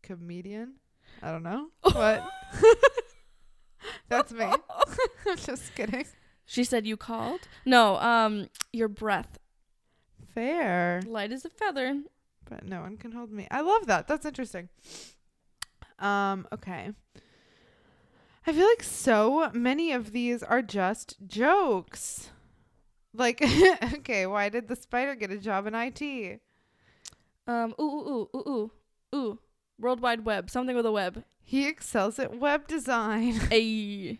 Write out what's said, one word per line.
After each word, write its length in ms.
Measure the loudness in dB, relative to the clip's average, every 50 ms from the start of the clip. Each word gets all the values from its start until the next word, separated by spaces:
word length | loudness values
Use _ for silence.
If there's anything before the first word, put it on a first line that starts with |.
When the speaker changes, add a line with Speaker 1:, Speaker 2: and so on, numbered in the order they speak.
Speaker 1:
comedian? 720 | -14 -16 -16 -14 -12 -12 -12 -12 -12 -12 -10 -12 -12 -12 -16 _ _ _ _ _ _ -20 -20 -12
I 80 | -10 -8
don't 120 | -8 -8
know. 260 | -6 -6 -6 -6 -8 -10 _
Speaker 2:
<laughs> 160 | _ 4 4
Speaker 1:
What? 340 | 6 6 4 4 4 2 -2 -10 -12 -14 -16 -12
<laughs> 1600 | 0 8 10 10 10 10 8 6 6 4 -8 -8 -20 -20 -20 -20 -20 -20 -20 -20 -20 -20 -20 _ -20 -18 -16 -16 -16 -16 _ -2
That's 240 | 0 0 0 -2
me. 120 | -2 -4 0 0 0 -2 -2 -8 0 0 0 0
<laughs> 360 | 2 -2 -2 -2 -2 -6 -4
I'm 100 | -4 -4
just 380 | -4 -6 -8 -8 -8 -10 -14 -8
kidding. 320 | -8 -6 -4 -4 -6 -8 -10 -12 _ _ _ _ _ _
Speaker 2:
She 200 | -6 -2 -2 0
said 220 | 2 0 -2 -2
you 100 | -2 -8
called? 440 | -8 -8 -10 -8 -6 -6 -6 -6 -8 -10 -16 -20 -8 2
No, 320 | 6 8 8 8 8 4
um, 520 | 2 2 2 4 4 2 2 0 -4 -8 -10 _ -10 -10 _
your 160 | -2 -2 -2 -2
breath. 500 | -2 -4 -2 -2 -2 -2 -2 -8 -16 -20 _ _ _ _ _ _ _ _ _ _ _ _ _ _ _ _ -20 -12 -10
Speaker 1:
Fair. 680 | -6 -4 -2 -2 -2 0 0 0 0 0 0 -2 -4 -6
Speaker 2:
Light 260 | -6 -6 -6 -6 -6
as 120 | -8 -8 -10
a 60 | -14
feather. 520 | _ -4 -4 -4 -2 -2 -4 -2 -4 -4 -6 -10 _ _ _ _ _ _ -20 -18
Speaker 1:
But 160 | -18 -16 -12
no 160 | -10 -10 -10
one 140 | -10 -12 -14
can 160 | -14 -16 -16
hold 180 | -14 -14 -14 -12
me. 140 | -12 -14 -10 -6
I 100 | -4 -2
love 240 | 2 2 2 2 4
that. 200 | 4 2 2 4
That's 200 | 0 -2 -2 -2
interesting. 420 | -8 -8 -8 -10 -8 -10 -14 -14 -16 _ _ _ -20 -18 -18 -18 -20 -20 _ _ _ _ _ _ _ _ _ -18 _ _ _ -20 _ _ -6
Um, 480 | -2 0 0 0 0 0 -2 -4 -6 -10
okay. 380 | -12 -12 -10 -12 -12 -10 -12 -12 -14 _ _ _ _ -20 _ _ _ _ _ _ _ _ _ _ _ _ _ _ _ _ _ _ _ _ _ _ _ _ _
I 60 | 0
feel 140 | 4 6 8
like 160 | 6 6 4
so 680 | 2 -8 -8 -2 2 4 4 6 4 4 4 2 0 0 -2
many 380 | 0 0 0 0 0 0 -2
of 200 | -2 -4 -4 -6
these 300 | -4 -4 -2 -2 -2 -4
are 180 | 0 0 0 0
just 540 | 0 -2 -2 0 0 0 -2 -4 -10 -18 -18 _ -18
jokes. 1040 | -10 -2 0 4 4 4 4 4 2 0 0 -2 -8 -14 -12 -10 -10 -10 -12 -14 -16 -20 -20 _ _ _ _ _ _ _ _ _ _ _ _ _ _ -4
Like, 280 | 0 0 0 2 2 2 4 8 8 8 8
<laughs> 260 | 8 6 -2 -4 -4
okay, 320 | -6 -6 -4 -2 -2 0
why 220 | 0 0 0 -2 0
did 200 | -2 -6 -6 -6
the 80 | -10
spider 380 | -10 -8 _ -2 -2 -2 -2 -4
get 160 | -6 -6 -8
a 80 | -8 -8
job 280 | -4 -2 -2 -2 -2
in 80 | -4 -4
I 160 | -4 -6 -6
T? 480 | -6 -8 -8 -8 -6 -8 -10 -10 -12 -16 _ _ _ _ _ _ _ _ _ _ _ _ _ -20 -20 _ _ _ _ _ _
Speaker 2:
Um, 280 | -4 -2 -2 -2 -4 -4 -4
ooh, 40 | -4
ooh, 260 | -2 -2 -4 -6 -4
ooh, 180 | -4 -4 -4 -6 -8
ooh, 140 | -8 -6 -4
ooh, 220 | -4 -4 -4 -6 _ _ _ _ _ _ _ _ -4
ooh. 220 | -4 -4 -4 -6 -8 _ _ _ _ _ _ _ -4
World 220 | -2 -2 0 0
Wide 240 | 0 -2 -2 -2 -2
Web. 260 | -2 -2 -2 -4 -4
Something 260 | -4 -4 -2 0 0
with 100 | 0 0
a 60 | 0
web. 320 | 0 0 -2 -4 -6 -8 -18 _ _ _ _
Speaker 1:
He 220 | -2 0 0 0
excels 520 | 0 -4 -6 -12 -2 0 0 0 0 -2 -4
at 180 | -6 -6 -4 -2
web 280 | 0 2 2 0 -2 -4
design. 720 | -6 -6 -2 0 0 0 0 0 -2 0 0 0 0 0 0
<laughs> 60 | 4
Speaker 2:
Ay. 640 | 4 4 4 4 -2 -4 -4 -6 -8 -8 -8 -8 -10